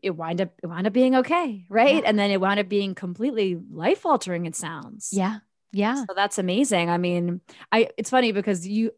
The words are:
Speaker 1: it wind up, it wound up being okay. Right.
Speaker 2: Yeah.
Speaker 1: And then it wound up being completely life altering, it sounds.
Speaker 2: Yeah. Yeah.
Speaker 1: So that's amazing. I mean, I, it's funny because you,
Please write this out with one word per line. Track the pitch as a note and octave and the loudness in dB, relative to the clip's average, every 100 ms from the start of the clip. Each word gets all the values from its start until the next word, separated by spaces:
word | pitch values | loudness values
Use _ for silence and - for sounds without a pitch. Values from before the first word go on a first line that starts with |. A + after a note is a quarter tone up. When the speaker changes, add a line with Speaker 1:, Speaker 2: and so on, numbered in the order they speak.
Speaker 1:
it | F#3+ | -6
wind | E3 E3 F3 | -6 -4 -4
up, | F3+ _ | -4 _
it | E3+ | -10
wound | E3+ G3+ | -4 0
up | |
being | B3 B3+ C4 | 4 4 4
okay. | B3+ E4+ D#4 G3+ F3 | 2 0 0 -6 -2
Right. | G#3+ C4+ D#4 | 4 6 4
Speaker 2:
Yeah. | A3 | 2
Speaker 1:
And | G#3+ | 2
then | G3+ | 2
it | F#3+ | 2
wound | F#3+ G3+ | 2 0
up | F#3 | 0
being | G3+ G3 F#3 | 0 -2 -4
completely | F#3 F3+ F3+ G#3+ F#3+ F3 - | -8 -4 -2 0 -2 -2 -8
life | D3+ G3 G4 E4+ | -4 0 0 2
altering, | C4+ F#3 F3 E3+ | 0 0 -4 -6
it | - | -8
sounds. | D#3+ D#3 - G#3+ - | -10 -10 -14 -14 -6
Speaker 2:
Yeah. | F#3+ F#3 G#3+ - _ _ G3 | -2 -2 -4 -12 _ _ -2
Yeah. | G#3 C#4 G#3 | 0 -2 -4
Speaker 1:
So | F#3 | -2
that's | G3+ - | 0 0
amazing. | F#3 G3 C4+ F#3+ E3+ | 0 0 2 2 2
I | F3 | 0
mean, | F3+ F3 F3 F3 - - - | 0 0 -2 -4 -10 -20 0
I, | A3+ A3 - | 2 2 -2
it's | A3 | 0
funny | C4 A#3+ | 2 2
because | G3+ G3+ F3+ F#3 | 0 -2 -2 -2
you, | G#3+ A3+ | -2 -2